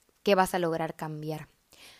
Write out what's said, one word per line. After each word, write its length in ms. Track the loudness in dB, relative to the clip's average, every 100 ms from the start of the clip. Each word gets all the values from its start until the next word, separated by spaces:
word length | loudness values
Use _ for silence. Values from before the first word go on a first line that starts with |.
| _ _
que 120 | 2
vas 200 | 4 4
a 40 | 0
lograr 380 | 0 -2 -4 -6
cambiar? 520 | -8 -8 -8 -8 -12 _ _ -20 -20